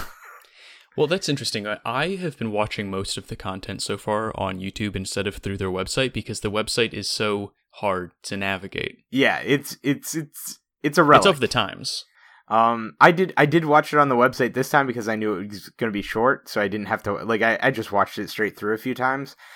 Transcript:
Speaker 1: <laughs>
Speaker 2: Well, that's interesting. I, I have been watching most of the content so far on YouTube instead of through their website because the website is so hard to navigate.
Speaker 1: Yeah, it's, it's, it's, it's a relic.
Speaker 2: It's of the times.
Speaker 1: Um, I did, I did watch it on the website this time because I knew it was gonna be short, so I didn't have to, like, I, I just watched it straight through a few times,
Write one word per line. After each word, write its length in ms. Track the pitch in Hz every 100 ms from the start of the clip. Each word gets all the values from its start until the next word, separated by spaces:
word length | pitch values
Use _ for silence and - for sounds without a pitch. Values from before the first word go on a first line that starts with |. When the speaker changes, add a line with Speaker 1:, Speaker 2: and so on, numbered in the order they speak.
Speaker 1:
<laughs> 40 | - - - - - - - - _ -
Speaker 2:
Well, 100 | 147
that's 220 | 190 -
interesting. 360 | 143 113 110
I, 140 | 104 104
I 320 | 117 123 165 196
have 200 | 175 -
been 140 | 113
watching 400 | 104 107 - 101
most 260 | 95 98 -
of 120 | -
the 80 | 110
content 460 | 101 95 - 98
so 140 | - 101
far 360 | - 107 110 -
on 220 | 95 92
YouTube 380 | 95 - 104 98
instead 320 | 95 - 101
of 80 | -
through 220 | 98 98
their 120 | 95
website 420 | 92 95 - 131
because 280 | 117 - 104
the 100 | 107
website 420 | 104 113 - 113
is 160 | 107 95
so 440 | - 107 101 101 _ _
hard 360 | - 104 92 87 _
to 120 | - 101
navigate. 680 | 98 98 95 - - - _
Speaker 1:
Yeah, 300 | 131 123 90
it's, 320 | 76 139 143 -
it's, 320 | 131 139 - 160
it's, 420 | 151 - - - _ _
it's 160 | 151 147
a 60 |
relic. 160 | 147 135
Speaker 2:
It's 60 | 143 147
of 20 |
the 80 | 117
times. 580 | 123 98 - - - - _ - - _
Speaker 1:
Um, 480 | 110 113 117 110 -
I 120 | 165
did, 200 | 170 180 -
I 100 | 151
did 180 | 165 160
watch 260 | 147 151
it 80 | 151
on 80 | 139
the 80 | 123
website 380 | 123 - 120
this 160 | 123 135
time 180 | 151 135
because 180 | 120 107
I 80 |
knew 200 | 110 107
it 160 | 92 104
was 180 | 101 - -
gonna 140 | 117
be 100 | 101
short, 460 | 92 110 120 135 -
so 120 | 110
I 60 | 101
didn't 200 | 104 101
have 160 | 107
to, 80 | 104
like, 300 | 101 107 113
I, 180 | 113 110
I 80 | 135
just 220 | 113 107
watched 260 | 101 95 -
it 100 | 95
straight 280 | - 104 -
through 180 | 104
a 40 | 110
few 160 | 131
times, 420 | 120 127 135 135 - -